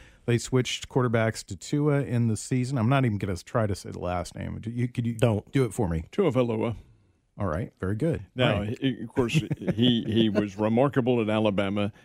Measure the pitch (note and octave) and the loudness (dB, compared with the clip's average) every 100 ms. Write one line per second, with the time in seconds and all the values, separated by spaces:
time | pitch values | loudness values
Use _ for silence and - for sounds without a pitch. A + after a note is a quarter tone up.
0 | - - - A#2+ - B2+ B2 - - C#3 | -20 -8 -2 -2 2 0 0 -6 -2 0
1 | B2 A2+ A2+ - - F#2+ - D3 D3 C#3+ | 2 2 0 -2 -10 -12 -4 0 2 0
2 | F#2+ A#2+ A#2 G#2+ - B2+ B2 C#3 A2 C#3 | 0 0 2 0 -2 -2 0 0 2 4
3 | B2+ G#2 G2 F2 - B2 G#2+ F#2+ G#2 F2+ | 2 0 -2 -6 -2 0 0 -2 -6 -6
4 | F2 F2+ F2+ - F2+ F2 G#2 A#2+ B2 - | -4 -4 -6 -8 -8 -8 -8 -4 -4 -2
5 | A#2 A2+ A#2+ G#2 - C#3 A#2+ - F#2+ E2 | -4 2 2 2 0 -2 0 0 -2 -2
6 | D#2+ - F3+ B2 A#2+ A2 A2+ G#2+ - _ | -4 0 2 2 0 0 -2 -4 -14 _
7 | _ _ _ - G2+ D#2 B2+ _ F#2 G#2+ | _ _ _ -6 -4 -2 -6 _ -4 -2
8 | D#3+ C#3+ G2+ B2+ B2 G#2 G#2 B2+ C3+ A#2+ | -2 -2 -6 0 2 2 -2 -2 -2 -4
9 | A2+ - A#2+ D3 G#2 - F#2+ G2 B2 A#2 | -4 -2 2 0 0 -4 -2 2 4 2
10 | - A2 A2+ G#2 G#2 G2 A2 A2+ C#3 C3+ | 2 2 4 2 -2 0 2 4 2 2
11 | B2 B2 G#2+ A2 A2 G2 G2 G2+ G2+ - | 2 0 2 2 2 2 0 0 -2 -4